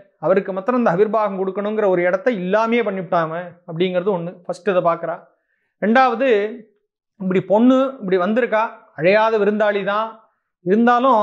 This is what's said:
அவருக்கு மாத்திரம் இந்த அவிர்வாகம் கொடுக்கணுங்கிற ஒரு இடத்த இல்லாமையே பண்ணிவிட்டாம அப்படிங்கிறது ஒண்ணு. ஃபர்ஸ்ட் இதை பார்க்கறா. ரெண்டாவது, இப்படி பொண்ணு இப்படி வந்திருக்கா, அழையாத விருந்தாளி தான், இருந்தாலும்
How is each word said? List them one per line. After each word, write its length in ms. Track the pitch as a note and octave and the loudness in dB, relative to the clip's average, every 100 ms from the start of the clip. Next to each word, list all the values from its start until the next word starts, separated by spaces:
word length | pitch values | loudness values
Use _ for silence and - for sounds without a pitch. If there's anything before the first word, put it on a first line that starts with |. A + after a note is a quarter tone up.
| - _ | -20 _
அவருக்கு 320 | D#3 F#3+ F#3+ | 0 0 0
மாத்திரம் 280 | F#3+ F#3+ B3 | -6 -4 0
இந்த 100 | A3+ | 0
அவிர்வாகம் 480 | E3+ G#3+ A3 G#3 F#3+ | 2 2 0 -2 -4
கொடுக்கணுங்கிற 480 | F#3+ F#3 G3+ G#3+ G#3 | -6 -4 -4 0 0
ஒரு 140 | F3+ | 2
இடத்த 300 | F3 F#3 B3+ | 2 0 -2
இல்லாமையே 500 | A3 F3+ G#3 A#3 A#3+ | -4 0 0 2 0
பண்ணிவிட்டாம 480 | G#3 G3 E3+ F3 D#3+ E3 F3+ E3+ | 0 -4 -2 -2 -2 -6 -10 -16
அப்படிங்கிறது 500 | - D#3+ F#3 F3+ F#3 | -10 -4 -2 -2 -2
ஒண்ணு. 220 | F#3 E3+ - | -2 -4 -12
ஃபர்ஸ்ட் 340 | - F3+ - | -12 -8 -2
இதை 120 | F3+ | 0
பார்க்கறா. 340 | E3+ E3 E3 F3 - _ _ _ _ - | 0 0 -4 -10 -12 _ _ _ _ -6
ரெண்டாவது, 480 | G3 A#3+ C4 A3+ C4+ G#3 G#3 A#3+ - _ _ _ _ - | 0 4 2 2 2 2 0 -8 -20 _ _ _ _ -10
இப்படி 220 | F#3 F#3 | -4 -2
பொண்ணு 360 | - G#3 B3 C4 C4 | 0 4 4 4 0
இப்படி 260 | C4 G3 F#3 | -4 -2 0
வந்திருக்கா, 440 | F3+ A3 A#3 G#3+ A#3 - - | 0 0 0 0 -2 -8 -20
அழையாத 440 | - E3 G#3 A3 A3+ | -2 2 4 4 2
விருந்தாளி 460 | G3+ G#3 G#3 G3+ | 0 0 0 0
தான், 240 | F#3+ G#3 A3+ A3 _ _ _ _ F3 | -2 -4 -4 -10 _ _ _ _ -2
இருந்தாலும் 560 | G#3+ A#3 A#3+ C4 A#3 | 2 4 2 4 2